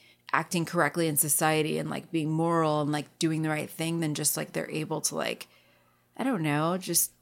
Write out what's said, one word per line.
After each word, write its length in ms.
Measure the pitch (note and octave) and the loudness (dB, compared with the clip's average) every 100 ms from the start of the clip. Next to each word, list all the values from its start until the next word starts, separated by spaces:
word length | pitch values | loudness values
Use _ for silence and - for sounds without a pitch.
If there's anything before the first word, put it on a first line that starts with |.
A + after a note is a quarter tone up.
| - _ - | -20 _ -2
acting 320 | C3+ E3 F3+ | -2 0 -2
correctly 440 | E3 F3 D3 E3+ E3 | 0 2 2 2 0
in 80 | D3 | 2
society 580 | D3+ - D#3 D#3 D#3 D#3 | 2 2 4 4 2 -2
and, 140 | D#3 | -4
like, 200 | D3 D#3 | -6 -4
being 200 | E3 D3+ | -2 0
moral 500 | D#3 E3 E3 D#3+ D3+ | 2 4 4 4 2
and, 100 | C#3+ | 2
like, 280 | D3+ C#3+ - | 0 -4 -2
doing 240 | D#3+ D#3+ | 0 0
the 80 | D#3 | 0
right 180 | D3+ - | -2 -4
thing 320 | - E3 E3 | -4 -2 0
than 140 | D#3+ | 0
just, 200 | D3+ D3+ | 0 0
like, 180 | - D#3 | -2 -4
they're 160 | - - | -6 -4
able 320 | D#3 D3+ D#3 | -4 -4 -2
to, 120 | - | -2
like, 320 | D#3+ A#2 A#2 - _ _ _ _ _ _ - | -2 -4 -4 -10 _ _ _ _ _ _ -6
I 80 | |
don't 180 | B3+ A3+ | -2 0
know, 360 | D#3 D3 D#3+ F#3 | 0 0 0 -2
just 340 | F#3 E3+ - - | -2 0 -2 -4